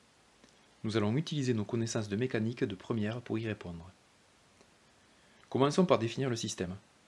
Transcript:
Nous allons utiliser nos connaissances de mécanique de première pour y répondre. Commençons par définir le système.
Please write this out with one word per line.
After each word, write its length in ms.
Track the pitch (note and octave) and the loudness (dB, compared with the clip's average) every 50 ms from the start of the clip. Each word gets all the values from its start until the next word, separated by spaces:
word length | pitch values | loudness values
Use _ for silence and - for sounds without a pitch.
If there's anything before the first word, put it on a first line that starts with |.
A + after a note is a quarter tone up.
| - _ _ _ _ _ _ _ - - - - - _ - - - | -20 _ _ _ _ _ _ _ -20 -20 -20 -20 -20 _ -20 -8 -6
Nous 140 | A2+ G#2 A2+ | 0 0 2
allons 180 | G#2 G#2 A2+ | 2 4 2
utiliser 380 | C#3 D#3+ - D#3+ D3 C3+ B2 B2 | 0 0 -2 -2 -2 0 2 2
nos 100 | A2 G#2 | 0 0
connaissances 460 | - - A#2 A2+ A2+ - A#2+ G#2+ G2+ | -2 -2 -2 -2 0 -2 -4 -2 -2
de 60 | G2+ | -2
mécanique 480 | G#2 B2 B2+ - A#2 G#2+ A2 A#2+ - C#3 | -2 -2 0 0 0 0 0 0 -2 -2
de 100 | A2 G2 | -4 -4
première 480 | F2+ - - A#2+ A2+ G#2 G#2 A2+ B2 A#2+ | -8 -6 -4 -2 -2 0 -2 -2 -6 -6
pour 160 | - A2 A2+ | -4 -4 -2
y 80 | A2+ | -2
répondre. 440 | A2+ G#2+ G#2 - F2+ E2+ E2 E2 F#2 F#2+ - _ _ _ _ _ _ _ _ _ _ _ - - _ _ _ _ - _ _ _ - - - - - - - - - | -4 -4 -6 -6 -10 -10 -10 -12 -16 -20 -20 _ _ _ _ _ _ _ _ _ _ _ -20 -20 _ _ _ _ -20 _ _ _ -20 -20 -20 -20 -20 -20 -20 -20 -4
Commençons 380 | - A#2+ C3 C#3+ D3 - F#3 | 2 4 4 4 6 4 6
par 120 | F3 C3 A2 | 6 6 4
définir 300 | A2 A2+ A#2 B2+ C3+ C3+ | 4 0 -2 -2 0 0
le 80 | A#2+ | 0
système. 400 | A2+ - G#2+ - - F#2+ F2 F#2 G2+ - - _ _ _ | -2 -2 -6 -4 -4 -4 -6 -6 -10 -12 -20 _ _ _